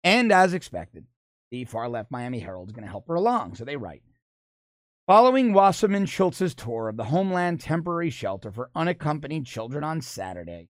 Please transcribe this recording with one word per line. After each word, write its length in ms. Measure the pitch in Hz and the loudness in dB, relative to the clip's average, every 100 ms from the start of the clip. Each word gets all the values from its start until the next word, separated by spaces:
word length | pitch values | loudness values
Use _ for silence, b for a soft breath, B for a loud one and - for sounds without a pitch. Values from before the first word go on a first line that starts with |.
And 260 | 175 226 233 | 4 4 6
as 220 | 190 185 | 6 6
expected, 540 | 175 - 92 82 127 - _ _ _ _ | 2 -6 -12 -12 -18 -20 _ _ _ _
the 140 | 123 123 | -12 -8
far-left 440 | 113 120 117 104 | -8 -6 -6 -8
Miami 280 | 127 123 127 | -8 -6 -8
Herald 300 | 98 92 92 | -8 -12 -14
is 40 | |
gonna 140 | 110 101 | -16 -12
help 200 | 101 - | -14 -4
her 60 | |
along. 420 | 170 214 240 92 - | 0 2 0 -4 -10
So 80 | 120 | -10
they 100 | 143 | -8
write, 260 | 101 76 _ _ _ _ _ _ _ _ _ _ - | -10 -14 _ _ _ _ _ _ _ _ _ _ 6
"Following 460 | 202 254 262 247 | 8 8 6 6
Wasserman 540 | 196 196 180 208 202 196 | 6 6 4 2 2 -2
Schultz's 480 | - 190 - 175 | 0 0 2 -4
tour 340 | - 113 117 110 | -4 -8 -4 -4
of 80 | 107 | -6
the 80 | |
Homeland 560 | 110 160 190 180 175 170 | -2 0 0 0 -2 -4
Temporary 480 | - 165 170 170 170 | -4 -4 -2 -4 -4
Shelter 420 | - 101 95 107 | -4 -6 -6 -10
for 200 | 104 127 | -10 -10
Unaccompanied 720 | - 165 170 151 151 139 156 | -4 -4 -2 -4 -4 -6 -8
Children 400 | 127 - 113 143 | -8 -10 -8 -6
on 160 | 151 160 | -4 -6
Saturday 680 | 127 - 95 90 85 85 85 | -8 -10 -10 -10 -12 -16 -18